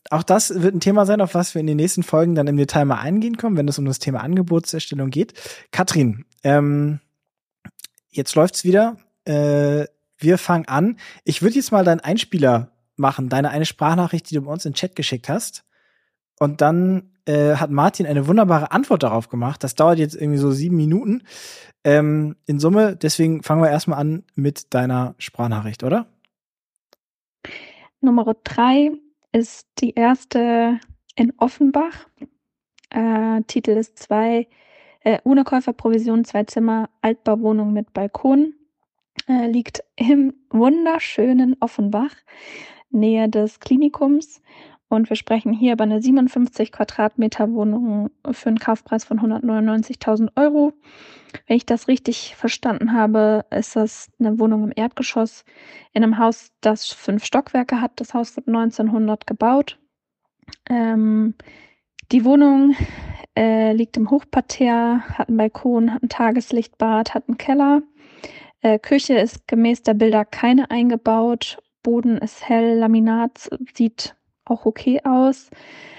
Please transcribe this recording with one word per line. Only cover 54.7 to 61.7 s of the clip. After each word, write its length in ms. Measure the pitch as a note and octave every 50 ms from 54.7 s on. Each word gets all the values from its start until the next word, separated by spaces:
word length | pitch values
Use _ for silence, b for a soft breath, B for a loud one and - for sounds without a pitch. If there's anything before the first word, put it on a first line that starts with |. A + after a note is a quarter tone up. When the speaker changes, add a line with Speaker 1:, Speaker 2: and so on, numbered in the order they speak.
| -
Speaker 2:
Erdgeschoss 680 | G#3+ A3 B3+ - - B3+ - - A#3+ A3+ A3+ - - B B B B B B B B B B
in 100 | _ A3
einem 140 | A3+ A3+ A3
Haus, 360 | G#3+ A3+ A3+ A3+ - - _ _ _
das 240 | - A3 G#3+ G#3+ -
fünf 400 | - - - - - G3 G#3+ -
Stockwerke 560 | - - C4+ C#4 - - B3+ B3 - C4 A3+
hat. 180 | B3 - - -
Das 140 | A#3 - -
Haus 200 | A#3+ A#3 - -
wird 100 | B3+ -
neunzehnhundert 800 | - A3+ A3+ A3+ A3+ - - A3 A3 A3+ A3 A3 G#3 G#3+ - -
gebaut. 520 | - A3+ - G#3+ A#3 C4 C#4+ C#4+ - - _ _ _ _ _ _ _ _ _ _ _ _ _ _ - - _ _ -
Ähm, 640 | B3+ A#3 A3+ A3+ A3+ A3 A3 A3 G#3+ G#3+ G#3+ A3 - b b b b b b b